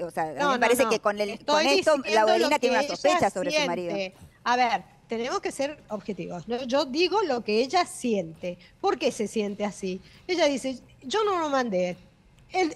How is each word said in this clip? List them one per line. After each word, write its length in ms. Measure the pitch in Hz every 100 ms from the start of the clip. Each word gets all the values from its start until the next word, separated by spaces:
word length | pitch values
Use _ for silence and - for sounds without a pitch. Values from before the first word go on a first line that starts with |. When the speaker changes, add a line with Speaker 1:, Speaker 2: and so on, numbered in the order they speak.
| 165
Speaker 1:
o 40 |
sea, 120 | 180
a 40 | 160
mí 60 | 139
Speaker 2:
No, 80 | 285
Speaker 1:
me 40 | 254
Speaker 2:
no, 40 |
Speaker 1:
parece 220 | 233 247 240
Speaker 2:
no. 40 |
Speaker 1:
que 100 | 214
con 200 | 214 208
el, 100 | 208
Speaker 2:
Estoy 140 | - -
Speaker 1:
con 280 | 302 320
esto, 220 | 381 330 294
Speaker 2:
diciendo 180 | - - -
Speaker 1:
Laudelina 240 | - 311
Speaker 2:
lo 80 | 285
Speaker 1:
tiene 160 | 240 240
Speaker 2:
que 60 | 285
Speaker 1:
una 20 |
sospecha 300 | 175 277 349
Speaker 2:
ella 120 | 226
Speaker 1:
sobre 220 | 190 180
su 160 | 202 185
marido. 280 | 175 175 170
Speaker 2:
siente. 220 | 190 - - _ -
A 100 | 247
ver, 280 | 247 202 - - -
tenemos 320 | 226 240 370
que 100 | 381
ser 320 | - 277 302 -
objetivos, 580 | 214 - 185 170 175 175
¿no? 160 | 240
Yo 220 | 262 269 302
digo 360 | 262 359 370
lo 200 | 381 247
que 160 | 214 214
ella 240 | 262 370 -
siente. 720 | - 247 208 165 160 180 175 - _
¿Por 180 | 381 403
qué 140 | 277
se 160 | - 202
siente 380 | - 208 202 202
así? 360 | 190 190 185 - - -
Ella 200 | 349 311
dice, 340 | 277 262 247 - -
"Yo 220 | 269 392 415
no 120 | 370
lo 100 | 311
mandé. 480 | 277 247 185 180 175 - _ _ _ -
Él, 220 | 349 349